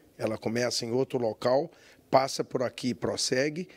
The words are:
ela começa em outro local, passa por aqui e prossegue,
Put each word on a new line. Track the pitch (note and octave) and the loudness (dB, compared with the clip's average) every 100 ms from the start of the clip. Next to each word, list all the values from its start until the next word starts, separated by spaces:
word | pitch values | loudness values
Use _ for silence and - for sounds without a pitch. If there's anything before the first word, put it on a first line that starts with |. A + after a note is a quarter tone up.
| - - | -20 -6
ela | A2 G#2+ | -4 -2
começa | A2+ A#2+ A#2+ - | -2 0 -2 -2
em | A#2 | -2
outro | B2 C3 B2+ | 0 0 -2
local, | A2+ - A#2+ C3+ E3+ - - - _ | -2 0 2 2 0 -8 -20 -20 _
passa | C3 C3+ - | 2 4 -2
por | - B2+ | -4 -2
aqui | A#2 - B2+ | -4 -2 -4
e | - | -2
prossegue, | G#2+ F#2 - B2+ D3+ D#3 F3+ | -2 -2 0 2 0 -2 -10